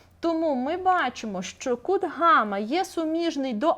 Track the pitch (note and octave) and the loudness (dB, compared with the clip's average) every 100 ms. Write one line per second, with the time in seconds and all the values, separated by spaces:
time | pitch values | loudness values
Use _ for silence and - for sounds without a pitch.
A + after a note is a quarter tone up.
0 | _ - E4 E4 E4 C4 B3+ F4+ F#4 F4+ | _ -6 -2 0 0 0 -2 -2 2 2
1 | C#4 B3 A3+ F#3 F#3 - C4+ A#3+ - F#4+ | 2 -4 -8 -6 -8 -8 -4 -4 0 0
2 | F4+ C4 E4+ D4+ G#3+ G3 G#3+ D#4+ F#4 - | 0 2 4 6 4 -2 -2 -2 -2 -2
3 | D#4+ D#4+ E4+ C#4+ C4+ G#3+ D4 | -2 0 -2 -2 -4 0 0